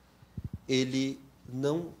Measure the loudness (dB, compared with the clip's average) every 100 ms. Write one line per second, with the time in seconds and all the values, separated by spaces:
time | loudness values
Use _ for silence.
0 | -20 -20 -14 -10 -8 -8 2 2 4 2
1 | 0 -4 -14 -20 -10 -2 0 0 -2 -6